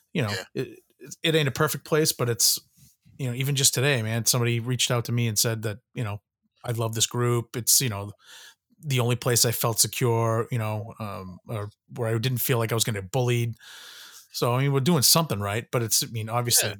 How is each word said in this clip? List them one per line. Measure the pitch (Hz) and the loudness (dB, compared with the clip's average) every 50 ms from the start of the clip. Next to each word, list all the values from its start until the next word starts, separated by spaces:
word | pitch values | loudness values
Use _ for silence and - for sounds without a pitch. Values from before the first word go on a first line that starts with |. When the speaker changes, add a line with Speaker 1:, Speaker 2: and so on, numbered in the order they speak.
| _ _ - | _ _ -2
Speaker 1:
you | 180 | -2
know, | 120 104 | -2 -2
Speaker 2:
Yeah. | 104 95 - - - | -2 -6 -8 -8 -6
Speaker 1:
it, | 139 127 - - - _ _ _ _ | -8 -8 -8 -10 -20 _ _ _ _
it, | - 143 - _ - | -20 -20 -16 _ -2
it | 165 151 | 2 2
ain't | 160 151 131 | 4 2 2
a | |
perfect | 123 - 156 147 - 143 - | 2 2 0 0 0 -4 -4
place, | - 160 151 160 151 | 0 2 2 2 2
but | - - 131 120 | 2 0 0 -2
it's, | 117 - - - - - - _ _ _ - - _ _ _ - - - | 0 2 2 2 2 0 -4 _ _ _ -20 -20 _ _ _ -20 -12 -8
you | 139 123 | -6 -6
know, | 120 | -4
even | 127 135 139 143 | -2 -2 0 0
just | 131 139 - - | 2 2 2 2
today, | 127 127 147 139 120 110 | 4 2 2 2 2 0
man, | 110 113 117 113 | 0 0 0 0
somebody | - - 123 120 120 120 117 | 2 2 2 2 2 2 0
reached | 113 123 127 120 - - | 0 -2 -2 0 0 0
out | 127 120 113 | 0 0 0
to | - | 0
me | 120 120 120 113 | 0 0 2 0
and | 104 - | 2 2
said | - 120 113 113 107 | 0 0 0 -2 -4
that, | 107 101 - _ _ - | -6 -6 -6 _ _ -8
you | 127 120 | -6 -6
know, | 101 104 104 _ _ _ _ _ _ _ _ - | -6 -6 -8 _ _ _ _ _ _ _ _ -8
"I | 123 117 | -6 -4
love | 113 117 113 110 | -2 -2 -2 0
this | 110 - - | -2 -2 -2
group. | - 120 123 120 120 117 113 - - 127 | 0 0 0 2 2 0 -2 -4 -8 -6
It's, | 110 - - - | 0 2 2 2
you | 139 113 | 2 0
know, | 101 98 101 104 - _ _ - - - - - - _ _ _ _ _ - | -2 -4 -8 -10 -12 _ _ -20 -20 -20 -20 -20 -20 _ _ _ _ _ -6
the | 151 131 123 | -2 0 2
only | 117 120 123 | 2 2 0
place | - - 131 120 113 - | 0 0 2 2 4 2
I | 120 | 2
felt | 110 - - 120 113 - | 2 0 0 -2 2 0
secure, | - 110 - - 127 120 117 113 117 113 113 117 113 - | 0 -2 0 0 0 2 2 2 2 2 0 0 -2 -2
you | 131 113 | -2 -2
know, | 110 107 107 107 104 104 104 - | -2 -2 -4 -4 -6 -10 -10 -10
um, | 113 104 98 98 95 92 90 - _ - | -10 -8 -8 -8 -10 -12 -14 -16 _ -8
or | 120 104 101 104 - _ _ - 127 | -6 -6 -6 -8 -10 _ _ -16 -8
where | 127 120 113 113 | -4 -2 0 0
I | 117 | 0
didn't | 113 131 127 117 | 0 0 -2 -2
feel | - - 131 117 | 0 0 0 0
like | 113 110 | 0 0
I | 117 | 0
was | 113 - | 0 0
gonna | - 107 98 | -2 -2 -6
get | 95 92 | -6 -4
bullied." | - 135 123 120 120 120 117 117 113 - - - - - - - - - - - - - - _ | -2 -2 0 2 2 0 0 -2 -6 -10 -16 -20 -20 -20 -20 -20 -20 -20 -20 -20 -20 -20 -20 _
So, | - - 143 123 120 | -6 -2 0 0 2
I | 127 | 2
mean, | 139 143 139 | 2 2 2
we're | 139 | 2
doing | 131 175 180 139 | 2 4 4 4
something | 113 - - 165 165 - 117 101 | 6 6 6 4 4 2 -2 -2
right, | 101 101 104 117 - - | -2 -2 -2 -2 -4 -2
but | - 127 | -2 -2
it's, | 117 107 - - 151 | 0 2 0 0 0
I | 120 | -2
mean, | 110 113 107 110 | -6 -8 -6 -2
obviously | 117 120 120 120 117 - - 107 | -2 -2 0 2 2 2 2 0
Speaker 2:
Yeah. | 90 101 | -4 -4